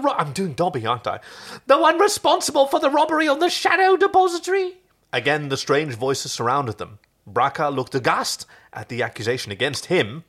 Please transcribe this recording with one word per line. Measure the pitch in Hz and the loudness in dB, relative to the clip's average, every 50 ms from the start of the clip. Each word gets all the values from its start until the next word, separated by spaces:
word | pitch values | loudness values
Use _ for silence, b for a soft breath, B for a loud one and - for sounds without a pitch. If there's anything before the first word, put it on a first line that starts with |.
ro-, | 269 285 254 | 0 0 0
I'm | - 175 147 135 | 0 -4 -4 -2
doing | - 196 185 139 | -4 -4 -4 -2
Dobby, | - 170 180 - 127 110 | 0 -2 0 0 -2 -2
aren't | 110 120 120 - | -2 -2 -2 -2
I? | - 95 - B B B B B B B B B | -6 -6 -6 B B B B B B B B B
The | - 269 | 2 4
one | 311 330 311 320 339 | 6 6 4 4 4
responsible | 403 415 - - - 311 302 359 - - 294 311 269 | 2 2 2 0 2 2 2 2 2 0 2 2 2
for | 277 339 320 | 2 2 0
the | 320 285 | 0 2
robbery | 277 302 311 311 320 311 320 | 2 2 2 2 2 0 2
on | 311 277 302 | 2 2 2
the | 339 359 | 0 0
Shadow | - - - 381 392 370 381 381 381 | 0 0 0 0 2 4 4 4 4
Depository? | 330 370 392 403 381 370 370 339 339 330 359 370 392 370 359 359 - _ _ _ _ _ _ - | 4 2 4 4 4 4 4 0 -4 -4 -2 -2 -2 -2 -4 -8 -12 _ _ _ _ _ _ -6
Again, | 127 117 139 147 151 151 143 | -2 0 0 0 0 0 -4
the | 135 | -4
strange | 131 - - 143 143 156 156 123 | -6 0 0 0 0 2 -2 -6
voices | 107 123 131 139 127 - 143 | -4 -2 -2 -2 -2 -4 -8
surrounded | - - 120 117 123 143 143 117 104 | -6 -4 -2 0 0 0 -2 -4 -6
them. | - 90 87 104 - _ _ _ _ _ - | -8 -10 -14 -14 -20 _ _ _ _ _ -6
Braca | 98 110 123 139 - - 160 147 143 | 0 2 2 2 2 0 -2 -2 0
looked | 131 127 - - | -2 -4 -2 -4
aghast | 135 117 143 165 202 - - - - - b b b b b b | -2 0 0 0 0 -2 -4 -6 -8 -10 b b b b b b
at | 117 110 _ | -16 -14 _
the | 127 117 117 | -6 -4 -4
accusation | 110 - - 113 110 123 131 - - | -4 -4 -6 -4 -2 -2 -2 -4 -10
against | 101 95 120 143 139 - - | -6 -4 -4 -4 -4 -6 -6
him. | - 175 185 135 101 113 160 - | -2 0 0 0 -2 -4 -14 -18